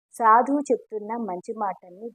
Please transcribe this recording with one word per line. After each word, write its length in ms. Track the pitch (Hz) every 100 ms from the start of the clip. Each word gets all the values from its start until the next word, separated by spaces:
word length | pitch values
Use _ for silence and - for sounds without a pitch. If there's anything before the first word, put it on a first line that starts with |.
| _
సాధువు 460 | - 226 226 254 285
చెప్తున్న 580 | 285 233 - 214 208 233
మంచి 360 | 214 180 208 220
మాటల్ని 520 | 202 180 185 180 226